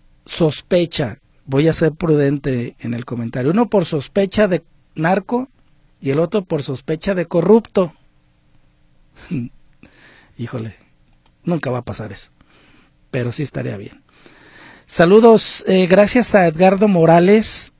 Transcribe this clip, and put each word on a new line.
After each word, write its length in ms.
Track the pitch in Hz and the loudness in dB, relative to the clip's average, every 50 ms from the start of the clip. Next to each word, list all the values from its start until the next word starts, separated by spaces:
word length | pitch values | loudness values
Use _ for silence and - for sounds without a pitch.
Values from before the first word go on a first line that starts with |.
| _ _ _ _ _ | _ _ _ _ _
sospecha, 920 | - - - 175 151 135 - - - 196 175 175 160 - - 143 110 95 - _ _ _ _ _ | -12 -4 -2 -2 -2 -2 -4 -4 -2 0 0 0 0 -2 -4 -6 -6 -8 -12 _ _ _ _ _
voy 240 | - 135 139 156 160 | -4 0 0 2 2
a 40 | 160 | 2
ser 200 | - 170 156 151 | 2 0 0 0
prudente 840 | - 180 160 151 147 143 139 147 143 - 143 131 120 120 117 - _ | -2 -2 0 2 2 2 0 0 -2 -4 -4 -4 -4 -6 -8 -10 _
en 160 | - 117 120 | -10 -8 -8
el 100 | 117 123 | -8 -8
comentario, 460 | - 123 120 117 117 - 131 123 143 | -8 -8 -8 -8 -6 -6 -4 -2 0
uno 180 | 165 220 240 202 | 0 0 0 0
por 160 | - 202 170 | 0 -2 -2
sospecha 640 | - - 147 123 - - 208 196 190 - 214 214 190 | -2 -4 -6 -8 -6 -2 -2 -2 0 0 0 0 0
de 140 | 180 160 - _ _ _ _ _ _ | 0 -2 -4 _ _ _ _ _ _
narco 540 | - 156 170 190 202 196 - 240 247 262 - _ _ _ _ _ _ _ _ _ _ | -4 -2 0 0 -2 -2 -4 -4 -6 -6 -8 _ _ _ _ _ _ _ _ _ _
y 100 | - 135 | -6 -4
el 100 | 135 151 | -2 -2
otro 240 | 170 165 - 214 190 | -2 -2 -2 -4 -4
por 180 | - 165 147 135 | -4 -6 -6 -6
sospecha 520 | - 135 123 - - 160 156 - 196 196 | -6 -10 -10 -8 -8 -8 -6 -4 -4 -4
de 120 | 180 165 | -4 -4
corrupto. 640 | - - 175 160 190 214 233 220 - - 202 180 165 - _ _ _ _ _ _ _ _ _ _ _ _ _ _ _ _ _ _ _ _ _ _ _ _ - - - | -4 -2 0 2 4 4 4 2 0 -2 -2 -2 -2 -4 _ _ _ _ _ _ _ _ _ _ _ _ _ _ _ _ _ _ _ _ _ _ _ _ -20 -14 -10
<laughs> 1120 | 180 131 120 127 - - _ _ _ _ _ - _ _ - - - _ _ _ _ - | -8 -8 -8 -10 -12 -20 _ _ _ _ _ -20 _ _ -20 -20 -20 _ _ _ _ -12
Híjole, 380 | 117 117 - 120 113 113 - _ _ _ _ _ _ _ _ _ _ _ _ _ _ | -12 -10 -10 -10 -10 -12 -14 _ _ _ _ _ _ _ _ _ _ _ _ _ _
nunca 260 | 175 175 156 - 127 | -6 -4 -4 -4 -6
va 80 | 123 123 | -6 -6
a 60 | 120 | -6
pasar 280 | - 101 - 107 104 101 | -8 -10 -12 -12 -14 -14
eso, 180 | - - - _ _ _ _ _ _ _ _ _ _ _ _ _ _ _ _ | -16 -20 -20 _ _ _ _ _ _ _ _ _ _ _ _ _ _ _ _
pero 220 | - 123 120 120 117 | -8 -6 -6 -6 -6
sí 100 | - 147 | -8 -8
estaría 340 | - - 139 123 127 113 | -8 -8 -10 -10 -10 -10
bien. 260 | 98 104 - - - _ _ _ _ _ - _ _ - _ - - - - - - _ | -12 -14 -16 -20 -20 _ _ _ _ _ -20 _ _ -20 _ -20 -20 -20 -20 -20 -20 _
Saludos, 800 | - - - 170 170 196 220 226 233 226 202 - - - - - | -6 -2 0 2 4 6 6 8 8 6 6 2 -2 -8 -8 -4
eh, 200 | - 190 185 185 165 | 0 0 0 2 4
gracias 460 | 185 190 208 196 - 254 214 - - | 4 4 4 4 2 0 2 2 2
a 100 | 202 180 | 2 2
Edgardo 400 | 170 156 160 185 190 202 190 214 | 2 2 2 2 2 4 4 2
Morales. 880 | 208 190 170 165 165 165 170 175 185 208 226 214 - - - - - - _ | 2 4 4 4 6 6 6 6 6 4 4 2 0 -4 -6 -8 -10 -14 _